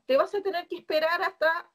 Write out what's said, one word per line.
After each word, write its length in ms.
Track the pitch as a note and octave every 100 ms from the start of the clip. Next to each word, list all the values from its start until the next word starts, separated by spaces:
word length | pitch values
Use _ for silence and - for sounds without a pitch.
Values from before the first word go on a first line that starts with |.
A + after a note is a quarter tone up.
Te 120 | - C4
vas 180 | F#4
a 80 | G4+
tener 240 | G4 E4+ F4
que 100 | F4
esperar 460 | - D#4 D#4+ F4
hasta 480 | F4+ F#4 D#4 E4+ -